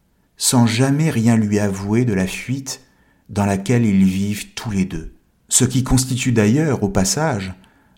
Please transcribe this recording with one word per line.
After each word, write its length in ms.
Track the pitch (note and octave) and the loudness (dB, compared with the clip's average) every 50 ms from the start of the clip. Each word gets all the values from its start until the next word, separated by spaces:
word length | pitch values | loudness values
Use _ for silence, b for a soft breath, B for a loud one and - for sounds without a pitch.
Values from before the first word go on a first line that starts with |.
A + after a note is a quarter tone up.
| _ _ _ _ _ _ _ - | _ _ _ _ _ _ _ -6
sans 300 | - - - B2+ A#2+ A2+ | -2 0 2 4 4 2
jamais 420 | G#2 A2 C3 C3+ C#3 D3 D#3+ D#3+ | 2 2 2 2 2 2 0 0
rien 260 | - A2+ A2 A#2 A#2 | 0 2 2 2 4
lui 240 | A2+ A2 G#2 G#2 G#2 | 2 2 2 0 0
avouer 460 | G#2 G#2 G2 F#2+ G2 G2+ G#2+ A#2 B2+ | 0 -2 -2 -4 -4 -2 0 0 0
de 80 | B2 G2+ | 0 0
la 140 | F#2 F#2 F#2 | 0 -2 -2
fuite 540 | - - - - B2+ C#3 C3+ - - - b b b b b b b b b - | -4 -8 -8 -6 -6 -6 -6 -10 -12 -14 b b b b b b b b b -8
dans 160 | - G2+ G2+ | -4 -2 0
laquelle 400 | G2+ G2 F#2+ G2 - B2 A#2+ A#2 | 0 0 -2 -2 0 0 2 2
ils 200 | G#2+ G2 F#2+ F#2+ | 2 4 4 4
vivent 480 | F#2+ F#2 F#2+ G2 G2+ G#2 G#2+ - - - | 2 2 0 -2 -4 -4 -6 -10 -12 -14
tous 180 | - - A#2 | -12 -10 -6
les 140 | G#2 G2 F#2 | -4 -2 -2
deux. 300 | F#2+ - E2+ - - - _ _ _ _ _ _ - | -4 -4 -8 -12 -12 -16 _ _ _ _ _ _ -4
Ce 160 | - - B2 | 0 0 2
qui 180 | A#2 - B2+ B2 | 2 2 0 0
constitue 480 | - C3+ B2 B2+ - B2+ A#2+ - C3+ | 2 0 0 0 0 -4 -2 -2 0
d'ailleurs, 500 | A#2 A2 G#2 G#2 A2+ D3 D#3+ D#3+ B2 F#2+ | 2 4 4 4 4 2 2 2 0 0
au 80 | G#2 G2 | -2 -2
passage, 640 | F#2+ G2+ F#2+ - - D3 D#3 D#3+ C3 G2+ F#2+ F#2+ F#2 b b b b b b b b | 0 0 0 0 0 -2 -2 -2 -2 -4 -6 -8 -12 b b b b b b b b